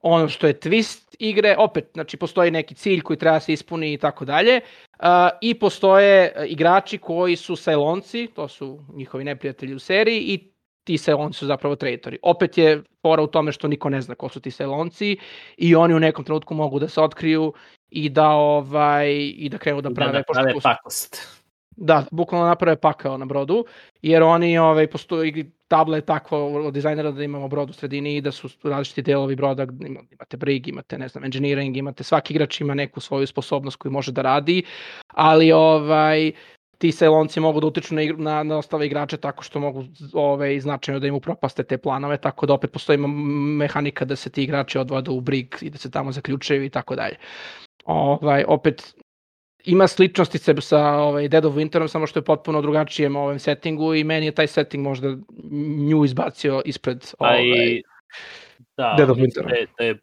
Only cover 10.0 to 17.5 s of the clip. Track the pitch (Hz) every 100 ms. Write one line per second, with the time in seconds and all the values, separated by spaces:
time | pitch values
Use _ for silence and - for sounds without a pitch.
10 | 220 226 190 196 _ _ _ _ - 156
11 | - 147 151 - 143 139 143 143 139 123
12 | - - - 170 170 - 160 151 - _
13 | 165 160 156 160 151 143 151 147 147 135
14 | 127 123 135 131 131 - 139 139 170 -
15 | 208 196 - - - _ 170 165 170 160
16 | 160 156 135 156 - 156 151 135 147 160
17 | 156 - 160 156 156